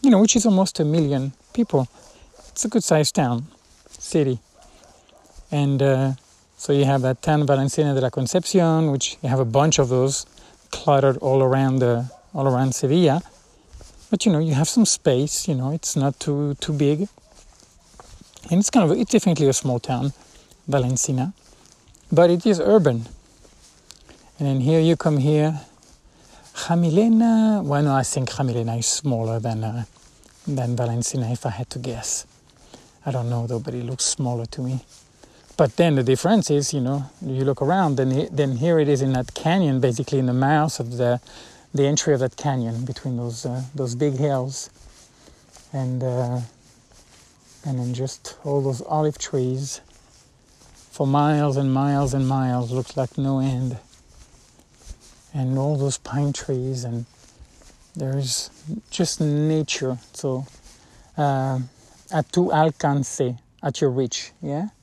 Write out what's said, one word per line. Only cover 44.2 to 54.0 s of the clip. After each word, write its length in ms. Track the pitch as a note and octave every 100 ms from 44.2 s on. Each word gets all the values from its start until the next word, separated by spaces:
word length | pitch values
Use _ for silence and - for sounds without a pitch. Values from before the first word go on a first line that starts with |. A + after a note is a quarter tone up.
| D3 C3+ C3 C3+ - _ - - - _ - - _ - -
And, 300 | C#3+ B2+ B2+
uh, 380 | B2+ B2 B2 B2 A#2 _ _ _ _ - _ - _ _ _ -
and 140 | D3+ B2+
then 160 | B2
just 420 | B2 C3 - - -
all 160 | D3+ C#3+
those 220 | C3+ B2
olive 360 | - D#3 D3+ D3
trees 640 | - C#3+ B2+ C3 C#3 - _ _ _ _ _ _ _ _ - - -
for 160 | - C#3
miles 500 | C#3 D3 D3+ D3 C#3
and 160 | C3+
miles 400 | C3 C#3+ C#3 C#3
and 140 | C3+ C3
miles, 460 | C3+ B2+ B2 A#2+
looks 240 | B2+ B2 -
like 200 | C3 -
no 220 | C3+ C3+
end. 400 | C3+ B2+ B2+ A#2+ - _